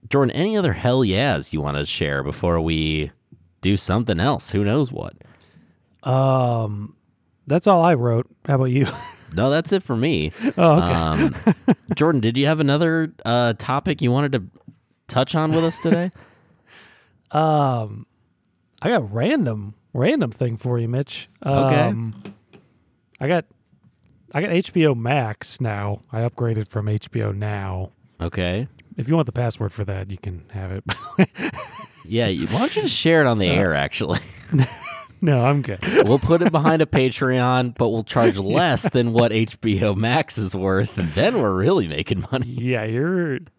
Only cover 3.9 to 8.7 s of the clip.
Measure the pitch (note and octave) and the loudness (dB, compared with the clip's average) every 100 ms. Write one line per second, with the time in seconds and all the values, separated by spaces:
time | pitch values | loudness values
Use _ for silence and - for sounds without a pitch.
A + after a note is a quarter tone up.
3.9 | G2 A#2 E2+ A#2 D3 - G2+ G#2 B2 C3 | -2 0 0 0 -2 -2 -2 0 0 -2
4.9 | - - - - _ _ _ _ _ _ | -6 -12 -14 -20 _ _ _ _ _ _
5.9 | _ - C3 C3+ C3 B2 A#2 A2 G#2 G#2+ | _ -2 2 2 2 2 0 -2 -6 -10
6.9 | - _ _ _ _ - D#3 - F3+ E3 | -14 _ _ _ _ -2 0 4 4 6
7.9 | D3 A#2+ A#2 - _ - C#3 C3 | 4 2 0 -2 _ -2 0 2